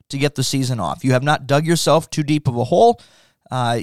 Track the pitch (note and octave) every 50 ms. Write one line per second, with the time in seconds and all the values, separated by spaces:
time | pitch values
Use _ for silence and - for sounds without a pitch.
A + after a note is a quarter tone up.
0 | _ - - C3+ C#3 C#3+ - - C3 - - C3+ C3 A#2+ B2+ A2+ F2+ D2 C#2 -
1 | - C3+ B2+ B2 C3+ D3 D3+ C3+ C3+ B2 C#3 D3 D#3 D#3 E3+ D#3 - - D#3 E3
2 | D#3+ - - D#3 D3+ C#3 D3+ D3+ - - A#2+ A#2+ A#2 A#2+ E3+ F#3+ A3+ A#3+ A#3 -
3 | - _ _ _ _ _ _ _ _ - B2+ B2+ B2 A#2+ A#2+ A#2